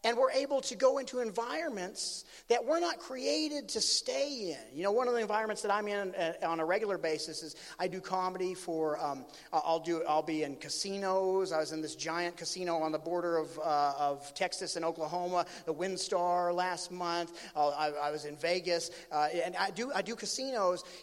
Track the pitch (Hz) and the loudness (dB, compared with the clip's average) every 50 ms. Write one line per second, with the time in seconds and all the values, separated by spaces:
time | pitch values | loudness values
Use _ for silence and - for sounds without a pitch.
0 | - 220 240 453 523 - - 269 285 277 294 269 254 - 247 202 269 254 269 277 | 2 2 4 4 4 4 4 2 0 2 0 0 0 -2 -2 4 4 4 4 4
1 | 262 - - 247 247 226 185 220 233 240 269 320 339 320 240 196 180 190 220 - | -2 -4 -4 -4 -4 -2 -2 -2 -4 -2 -2 -2 -2 -4 -4 -4 -6 -6 -6 -6
2 | - - - - - - - - - _ 233 247 - 240 311 339 349 339 311 - | -6 -6 -6 -8 -12 -14 -18 -20 0 _ 2 2 4 2 2 2 2 0 -2 -4
3 | - - 262 254 262 277 294 311 311 302 294 294 254 - - 226 - - - - | -8 -8 -8 -4 0 0 2 2 0 0 -2 -4 -4 -4 -2 0 2 2 2 2
4 | - - 247 269 277 285 285 247 208 175 151 131 - - 127 143 180 202 208 240 | 0 0 0 0 0 -2 -2 -4 -4 -6 -6 -6 -10 -12 -6 -2 0 2 4 4
5 | 254 247 247 233 220 196 208 214 220 214 208 202 - 208 196 208 214 208 202 202 | 4 4 2 2 2 2 2 0 2 0 -2 -2 0 2 2 2 2 0 -2 -2
6 | 202 190 185 190 175 160 170 - - 165 165 160 160 160 180 220 220 202 196 170 | -2 -2 -2 0 0 0 0 0 0 0 2 2 2 2 2 2 2 0 -2 0
7 | 156 165 156 156 - - 151 - 165 151 - - - - - - 175 185 165 185 | 0 0 0 -2 -4 -6 -8 -8 -8 -10 -12 -14 -14 -16 -6 -4 -4 -2 -2 -4
8 | 180 - 190 185 185 185 185 185 185 180 185 175 - - 165 160 156 156 156 160 | -4 -2 0 0 0 0 0 0 -2 -2 -2 -4 -4 -4 0 2 2 2 2 0
9 | 156 147 139 135 127 - - - - - - 160 151 165 165 165 156 170 170 160 | 0 -2 -2 -4 -8 -14 -16 -20 -12 0 0 2 4 4 2 2 2 0 0 0
10 | 160 - 151 156 156 160 160 156 151 143 139 - - 143 - - - 196 196 196 | 2 4 2 2 2 2 0 0 0 -2 -4 -8 -8 -8 -4 -4 -4 -2 -2 -2
11 | 196 190 190 190 190 190 190 190 190 - 165 156 156 147 156 156 156 151 - - | 0 2 2 4 4 4 4 4 2 2 2 0 0 0 -2 -4 -4 -6 -6 -6
12 | - 160 165 170 175 175 175 - 165 156 - 185 180 175 170 165 156 160 156 151 | -2 -2 0 2 0 0 -2 -4 -6 -6 -4 -2 0 0 2 2 2 2 0 0
13 | 151 165 175 175 170 175 170 165 160 165 165 151 156 160 151 147 143 143 139 139 | 0 0 0 0 2 2 2 2 0 0 -4 -4 0 2 4 4 4 4 2 2
14 | 147 143 143 139 - - - - 190 180 - - 190 165 - 175 165 165 165 165 | 2 2 2 0 -6 -12 -4 -2 -2 -2 0 -4 -4 -4 -4 -2 -2 -2 -2 -2
15 | 160 143 160 180 180 180 180 175 170 - - - - - 156 147 180 190 190 180 | -4 -2 -2 -2 -2 2 2 2 0 0 -4 -10 -6 -6 -2 -2 -2 -2 -2 -4
16 | - - 208 180 175 180 175 180 175 175 175 175 180 185 175 170 175 175 175 180 | -2 0 0 2 4 4 4 4 4 2 2 2 2 0 0 -2 -6 -8 -6 -4
17 | 180 170 170 175 170 165 170 - - - - 151 147 147 143 143 156 151 147 143 | -2 0 0 0 0 -2 -6 -14 -14 -8 2 4 4 4 4 2 0 0 2 0
18 | 147 147 151 151 147 147 147 143 156 165 180 185 175 180 170 170 165 - - - | 0 0 0 -2 -6 -8 -8 -2 2 2 2 2 2 2 0 0 0 -4 -10 -12
19 | - - - 147 151 151 165 175 165 180 180 - 190 196 185 175 240 262 - 190 | -12 -2 2 2 2 2 2 0 -2 0 0 0 0 0 0 -2 -4 -2 0 -2
20 | 196 175 233 220 - 196 - - 262 269 262 226 196 180 180 170 - - - - | -2 -2 -4 -6 -6 -6 -4 -4 -4 -2 0 2 4 4 2 2 -2 -12 -16 -16